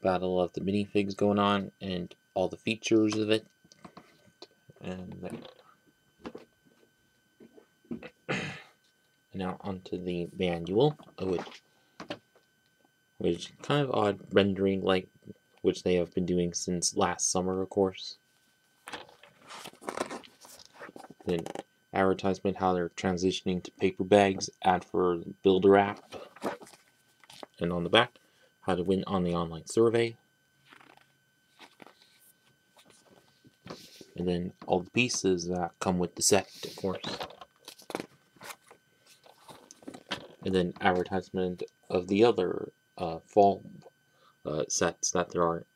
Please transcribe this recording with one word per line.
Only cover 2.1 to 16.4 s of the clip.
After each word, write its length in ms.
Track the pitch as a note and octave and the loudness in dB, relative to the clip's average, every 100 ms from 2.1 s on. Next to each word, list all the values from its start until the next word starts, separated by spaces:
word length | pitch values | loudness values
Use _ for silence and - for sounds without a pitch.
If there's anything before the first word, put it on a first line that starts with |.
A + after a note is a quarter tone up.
| - _ | -12 _
all 160 | - F2+ | -2 -2
the 80 | - | -2
features 640 | - A2 - A2+ G#2+ G#2+ | -6 -4 2 4 4 0
of 120 | G#2+ | 0
it. 140 | A2 - _ _ _ - - - _ _ _ - _ _ - | 0 -2 _ _ _ -20 -20 -20 _ _ _ -20 _ _ -16
And 320 | - F#2 F#2 F#2 | -10 -10 -10 -12
then, 220 | F#2 - - - - _ _ _ _ _ - - - C6+ _ _ _ _ _ _ _ _ - - _ _ _ | -10 -12 -14 -20 -20 _ _ _ _ _ -16 -16 -20 _ _ _ _ _ _ _ _ _ -20 -20 _ _ _
<clears throat> 380 | - - _ - | -12 -12 _ -6
and 100 | - - - - _ _ _ _ _ _ | -6 -6 -12 -18 _ _ _ _ _ _
now 240 | F#2+ F#2 F#2 | -8 -6 -6
onto 420 | G2 F#2+ F#2 G2 | -8 -8 -6 -6
the 280 | F2+ F2+ F2 - | -4 -4 -6 -2
manual, 580 | F#2 E2+ E2+ G2 D3 D3 - - | -2 0 0 2 2 2 -16 -8
uh, 60 | F#2+ | -4
which, 360 | F2+ - - _ _ _ _ - - _ _ _ _ _ _ _ _ _ _ | -4 -6 -16 _ _ _ _ -16 -16 _ _ _ _ _ _ _ _ _ _
which 340 | F#2 E2+ - - | -2 -2 -6 -18
kind 220 | - C#3+ | -2 0
of 80 | C#3 | 0
odd 260 | - G#2 G2 - | 0 0 -2 0
rendering, 500 | G2+ G2 F#2+ G2 G2 | 2 4 4 2 2
like, 240 | F#2 F#2 F#2 _ - - _ _ | 2 2 0 _ -20 -20 _ _
which 220 | F#2 F2+ | 0 0
they 140 | F#2+ F2+ | 2 2
have 180 | E2+ | 2
been 100 | - | -2
doing 300 | F2 F2+ | 0 0